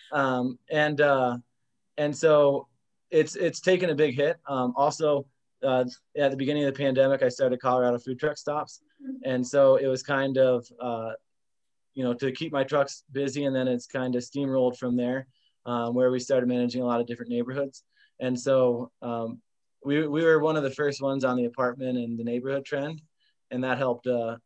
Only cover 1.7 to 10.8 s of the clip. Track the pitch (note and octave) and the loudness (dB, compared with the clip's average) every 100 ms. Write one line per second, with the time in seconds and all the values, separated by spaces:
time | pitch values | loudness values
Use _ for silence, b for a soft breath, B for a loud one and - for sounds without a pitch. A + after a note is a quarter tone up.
1.7 | _ _ - D3 C#3+ D#3+ D3+ C#3+ C#3 - | _ _ -4 -4 2 4 6 6 4 -4
2.7 | _ _ _ _ D#3+ D#3 - E3+ - - | _ _ _ _ 2 2 0 -2 0 2
3.7 | F#3 F3+ C#3+ D3+ B2+ D3+ E3+ - C3+ B2+ | 2 2 2 0 2 0 -2 -4 -2 -2
4.7 | B2 C#3+ D3 D3+ C#3+ C3+ _ _ _ C3+ | 2 0 2 0 0 -2 _ _ _ -2
5.7 | B2+ B2 - _ D3 C#3 C#3 C#3 D3 C#3 | 0 -2 -6 _ 0 0 0 -2 0 -2
6.7 | C3+ C#3 C3 C3+ C3+ C3 - B2+ B2 C3+ | 0 -2 2 4 4 0 2 0 0 0
7.7 | B2+ B2 A#2+ C3 B2 D3 - - D3 C#3 | 2 2 0 -4 -4 -4 -4 -6 -6 -6
8.7 | - _ _ C4+ C4 C3+ B2+ B2 - C3+ | -12 _ _ -14 -10 -4 -4 0 4 6
9.7 | C3 C#3 C3 - C#3 C3+ C3+ C3 B2 A2+ | 6 4 -2 -2 -2 0 4 4 4 -2
10.7 | - | -10